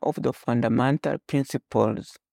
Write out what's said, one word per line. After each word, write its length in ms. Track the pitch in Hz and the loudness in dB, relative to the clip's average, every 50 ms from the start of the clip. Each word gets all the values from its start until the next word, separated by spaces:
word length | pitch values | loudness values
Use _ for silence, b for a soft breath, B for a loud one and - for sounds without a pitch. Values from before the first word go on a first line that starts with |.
| - | -2
of 180 | 151 - - | -4 -4 -2
the 100 | - 127 | -2 -4
fundamental 840 | - - - 123 120 120 120 113 117 117 123 135 147 - - 143 - - - | -4 -2 -2 0 0 2 2 2 2 2 2 2 2 0 0 -4 -4 -4 -4
principles, 880 | - - 139 135 - - 127 - _ - 110 110 110 107 - - - - - _ _ | -2 -2 -2 -2 -2 -6 -8 -6 _ 2 2 2 2 2 -2 -8 -12 -20 -20 _ _